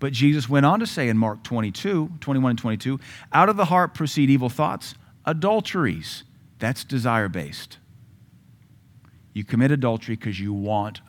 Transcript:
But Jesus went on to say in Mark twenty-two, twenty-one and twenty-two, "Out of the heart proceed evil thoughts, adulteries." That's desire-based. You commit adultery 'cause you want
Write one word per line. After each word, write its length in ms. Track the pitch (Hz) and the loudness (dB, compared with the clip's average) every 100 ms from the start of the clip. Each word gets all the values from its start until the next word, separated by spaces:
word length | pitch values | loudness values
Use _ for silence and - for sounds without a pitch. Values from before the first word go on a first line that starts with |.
But 140 | 139 | -6
Jesus 340 | 123 143 147 120 | 2 4 4 2
went 200 | 139 143 | 4 4
on 120 | 196 | 4
to 60 | 226 | 0
say 240 | - 127 | -2 2
in 80 | 110 | 2
Mark 260 | 110 107 | 2 -2
twenty-two, 680 | - 120 107 98 196 190 156 160 | -6 -4 -2 -4 -2 0 -2 -6
twenty-one 320 | - 135 131 | -4 0 2
and 80 | 117 | 0
twenty-two, 400 | 117 107 127 135 - - - | -2 -4 -4 -6 -8 -20 -2
"Out 180 | 143 190 | 4 4
of 80 | 202 | 4
the 80 | 180 | 2
heart 300 | 180 180 - | 2 2 -2
proceed 340 | 151 - 139 | -4 2 4
evil 200 | 135 123 | 4 2
thoughts, 440 | - 156 - - - - _ - | 0 -2 -4 -12 -18 -20 _ -4
adulteries." 960 | 160 190 220 196 185 135 82 80 - - _ - - | -2 0 0 0 0 0 -2 -8 -14 -18 _ -20 -6
That's 240 | 113 - | -4 -4
desire-based. 960 | - 135 120 117 104 87 71 - - - _ - - - - - _ _ _ _ _ _ - - _ | -6 -2 0 0 0 -4 -8 -12 -16 -20 _ -20 -20 -20 -20 -20 _ _ _ _ _ _ -20 -20 _
You 100 | 101 | -10
commit 280 | 101 117 131 | -2 2 2
adultery 440 | 147 123 113 - 110 | 2 0 -2 -4 -8
'cause 240 | 110 92 | -6 -6
you 140 | 98 | -4
want 480 | 101 101 104 104 101 | -4 -2 -4 -4 -8